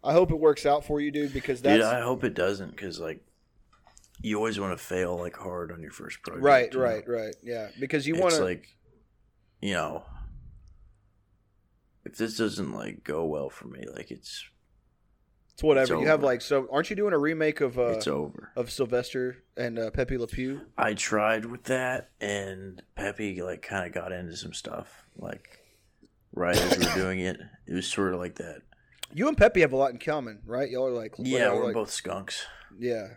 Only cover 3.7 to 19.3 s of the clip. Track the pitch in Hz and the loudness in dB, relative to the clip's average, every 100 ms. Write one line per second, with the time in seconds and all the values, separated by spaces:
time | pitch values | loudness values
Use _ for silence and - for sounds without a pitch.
3.7 | _ _ - _ - 107 104 113 101 98 | _ _ -20 _ -10 -4 0 0 -2 -4
4.7 | 85 - 92 90 87 87 - 95 90 82 | -6 -4 -2 0 -2 -6 -8 -8 -8 -8
5.7 | 85 80 - - - - 85 139 131 120 | -10 -14 -14 -14 -12 -12 0 6 6 6
6.7 | 127 123 110 117 117 107 - 120 117 104 | 0 0 0 -4 -4 -6 -10 -8 -8 -8
7.7 | 107 131 151 139 165 185 160 92 90 - | -8 -2 -2 0 2 4 4 2 -2 -8
8.7 | _ _ _ _ _ _ _ _ _ 98 | _ _ _ _ _ _ _ _ _ -2
9.7 | 90 78 80 - - - - - - - | -2 -2 -6 -12 -12 -12 -12 -16 -20 -20
10.7 | - - _ _ _ _ _ _ _ _ | -20 -20 _ _ _ _ _ _ _ _
11.7 | _ _ _ - - 113 - 110 101 78 | _ _ _ -18 -6 -4 0 0 0 -6
12.7 | 50 52 - - 78 82 73 69 - - | -6 -10 -10 -6 -2 -2 -2 -6 -10 -16
13.7 | 64 - - - - - - - _ _ | -14 -12 -12 -12 -14 -12 -14 -16 _ _
14.7 | _ _ _ _ _ _ _ _ - 156 | _ _ _ _ _ _ _ _ 0 6
15.7 | 135 131 156 151 156 139 123 - 139 131 | 6 6 4 4 4 4 2 2 0 2
16.7 | 139 170 202 208 160 147 160 156 151 135 | -2 0 0 2 2 2 2 0 2 -2
17.7 | 123 120 110 - 71 76 - - - 117 | 2 0 2 0 -2 -4 -8 -10 -6 -6
18.7 | - 123 123 120 131 127 | -2 0 0 -2 -4 -4